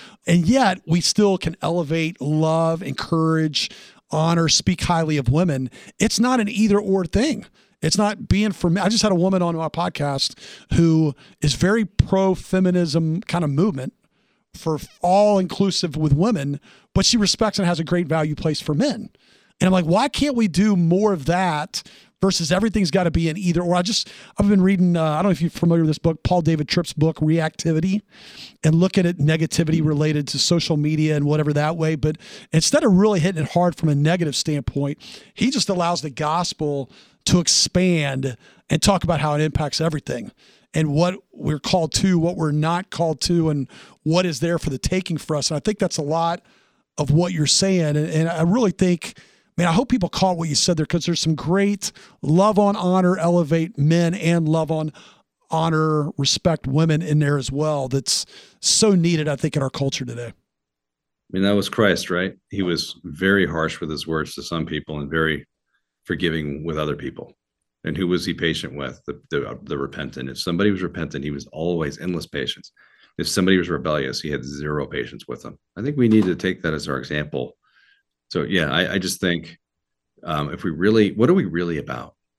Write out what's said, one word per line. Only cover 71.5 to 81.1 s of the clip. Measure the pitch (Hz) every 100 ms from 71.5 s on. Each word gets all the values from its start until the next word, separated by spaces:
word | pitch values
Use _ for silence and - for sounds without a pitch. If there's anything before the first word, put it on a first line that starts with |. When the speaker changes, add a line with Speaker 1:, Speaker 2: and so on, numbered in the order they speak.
Speaker 2:
always | 76 82 85 76 71
endless | 90 85 -
patience. | 76 64 - - _ _ _ _ -
If | 80
somebody | - 92 92
was | 85
rebellious, | 78 80 76 65 67
he | 78
had | 71
zero | 65 71 76 73 69
patience | 67 60 65 -
with | -
them. | - - _ -
I |
think | 135 147
we | 117
need | 110
to | 92
take | 85 95 -
that | 85
as | 76 78
our | 67
example. | 65 76 76 69 62 - _ _ _ _ _ _ _
So, | 87
yeah, | 71 90 76
I, | 73 90
I | 95
just | 90 -
think, | 92 85 - - _ _ _ _ _ _
um, | 82 78 73
if | 82
we | 92
really, | 78 90 113 101